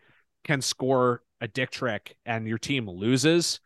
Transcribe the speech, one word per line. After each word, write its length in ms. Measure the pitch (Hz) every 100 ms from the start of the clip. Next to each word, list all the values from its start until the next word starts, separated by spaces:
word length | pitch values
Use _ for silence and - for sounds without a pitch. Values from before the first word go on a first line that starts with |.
| _ _ _ _
can 180 | - 139
score 600 | - - 127 131 123 120 _ _
a 80 | 117
dick 220 | 135 127
trick 460 | - 123 104 - - -
and 220 | 113 110
your 100 | 113
team 320 | - 139 107
loses, 680 | 90 110 127 147 170 160 -